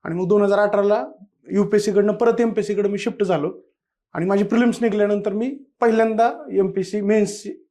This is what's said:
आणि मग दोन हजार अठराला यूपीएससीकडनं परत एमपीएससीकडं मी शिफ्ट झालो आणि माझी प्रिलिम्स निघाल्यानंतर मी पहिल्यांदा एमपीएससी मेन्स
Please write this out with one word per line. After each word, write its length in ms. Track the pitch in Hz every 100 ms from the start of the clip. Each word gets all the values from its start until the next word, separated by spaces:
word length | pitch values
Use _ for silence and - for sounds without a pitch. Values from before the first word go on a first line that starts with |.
आणि 120 | - 170
मग 120 | 185
दोन 140 | 208
हजार 180 | 202 202
अठराला 480 | 208 208 202 214 262 - - _ -
यूपीएससीकडनं 600 | 190 202 208 208 202 202
परत 280 | 202 233 233
एमपीएससीकडं 480 | 226 220 208 202 202
मी 80 | 202
शिफ्ट 260 | - -
झालो 300 | 190 165 151 - _ _ _ _ _
आणि 120 | 160 175
माझी 180 | 202
प्रिलिम्स 340 | 202 226 240 233
निघाल्यानंतर 520 | 233 208 208 208 208
मी 260 | 202 254 285 - _
पहिल्यांदा 520 | 233 220 226 220 233 311 294
एमपीएससी 500 | 190 185 196 185 214
मेन्स 420 | 202 214 202 - 208 - _